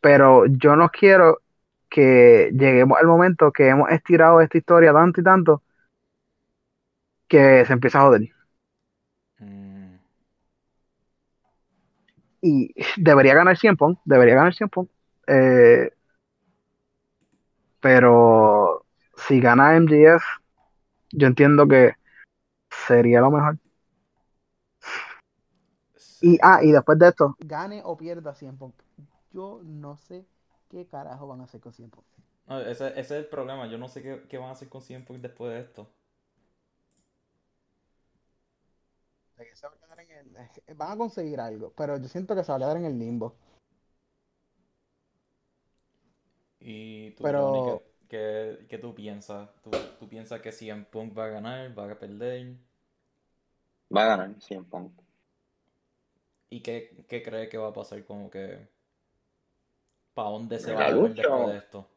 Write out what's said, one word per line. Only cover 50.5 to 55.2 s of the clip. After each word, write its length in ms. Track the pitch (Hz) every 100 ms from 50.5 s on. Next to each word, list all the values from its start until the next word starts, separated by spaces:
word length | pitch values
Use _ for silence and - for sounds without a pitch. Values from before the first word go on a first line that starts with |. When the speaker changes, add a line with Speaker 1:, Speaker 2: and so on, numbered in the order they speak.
Speaker 2:
C 160 | 107 110
M 180 | 107 101
Punk 260 | 110 113 104
va 80 | 110
a 40 |
ganar, 480 | 107 110 127 131 110
va 120 | 101
a 80 | 107
perder? 600 | 101 101 120 123 127 123 _ _ _ _ _ _ _ _ _ _ _ _ _ -
Speaker 3:
Va 80 |
a 40 | 110 101
ganar 240 | 95 107
C 140 | _ 98
M 100 | 90
Punk. 220 | 87 90 _ _ _